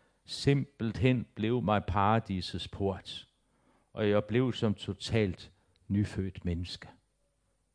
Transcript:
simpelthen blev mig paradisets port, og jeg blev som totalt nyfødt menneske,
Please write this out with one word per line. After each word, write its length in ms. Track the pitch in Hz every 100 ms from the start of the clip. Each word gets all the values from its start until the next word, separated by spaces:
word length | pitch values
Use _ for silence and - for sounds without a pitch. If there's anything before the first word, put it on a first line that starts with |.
| _ _ -
simpelthen 1000 | - - 143 131 - 113 98 127 127 - -
blev 260 | 107 123
mig 220 | 95 104 -
paradisets 840 | 104 101 113 - 95 - 92 -
port, 600 | - 98 95 - - - _ _ _ _ _ _
og 160 | - 104
jeg 140 | 104
blev 300 | 104 110 131
som 200 | - 113
totalt 760 | 95 - 92 - 113 101 82 - _ _ _ -
nyfødt 580 | 101 101 - 95 - 87
menneske, 420 | 85 87 - - - _ _ _ _ _ _ _